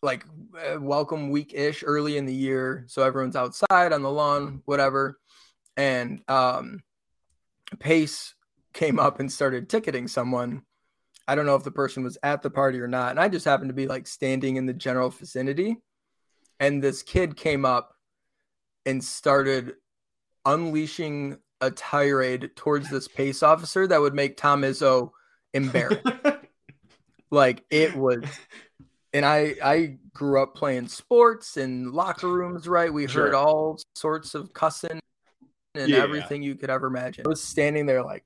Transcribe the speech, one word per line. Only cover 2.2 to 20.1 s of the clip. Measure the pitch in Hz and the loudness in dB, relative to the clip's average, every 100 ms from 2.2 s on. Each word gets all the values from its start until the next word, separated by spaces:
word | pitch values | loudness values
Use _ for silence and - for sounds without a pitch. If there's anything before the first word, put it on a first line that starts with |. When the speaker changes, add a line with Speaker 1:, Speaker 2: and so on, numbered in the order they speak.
| 135 | -4
Speaker 1:
the | |
year. | 131 135 131 131 135 120 | -4 -2 -2 -4 -6 -6
So | - | 0
everyone's | 131 131 131 135 | 0 0 -2 -2
outside | 123 - 196 185 175 | -4 0 4 6 4
on | 151 | 2
the | 135 | -2
lawn, | 147 147 143 143 139 | 0 0 0 -2 -8
whatever. | - 143 135 135 135 139 _ _ _ _ _ - | -2 2 2 2 -2 -6 _ _ _ _ _ -2
And, | 139 127 120 - - | 0 0 -4 -8 0
um, | 135 127 127 127 180 - _ _ _ _ _ _ _ - - | 2 2 0 -8 -14 -20 _ _ _ _ _ _ _ -20 -6
Pace | 147 165 151 - - - _ _ _ | 2 2 2 -4 -14 -20 _ _ _
came | - 160 120 | -4 0 2
up | 143 - | 2 0
and | 139 | -6
started | - 139 127 - | -2 -2 -2 -2
ticketing | 220 220 131 123 | -2 -2 -6 -4
someone. | - 123 127 123 127 - _ _ _ _ - - | -4 -2 -2 -4 -8 -14 _ _ _ _ -12 -4
I | 143 | -2
don't | 147 | 2
know | |
if | 139 | 0
the | 139 | 0
person | - 135 135 | -4 -4 -4
was | 127 - | -8 -4
at | 143 147 | -4 -2
the | 139 | -4
party | 139 135 127 | 0 0 0
or | 123 | -4
not. | 127 123 | -2 -2
And | 135 | 0
I | 196 | 0
just | 180 | 0
happened | - 139 135 | 2 0 0
to | |
be, | 131 135 | -6 -4
like, | 131 - | -6 -10
standing | - 135 131 135 131 | -6 -4 -2 -2 -2
in | 131 | -4
the | |
general | 123 135 127 127 | -4 -2 0 -2
vicinity. | - - 127 135 139 202 233 _ _ _ _ _ _ _ - | -4 -12 -6 -4 -2 -2 -4 _ _ _ _ _ _ _ 0
And | 143 143 | 0 2
this | 139 131 | 0 -2
kid | - 185 175 143 | -2 0 0 -2
came | 156 139 | -2 0
up | 135 123 - _ _ _ _ _ _ _ _ _ | 2 0 -2 _ _ _ _ _ _ _ _ _
and | 135 131 | -6 -4
started | 123 - 147 139 135 131 123 - _ _ _ | -6 -4 2 2 2 0 -4 -14 _ _ _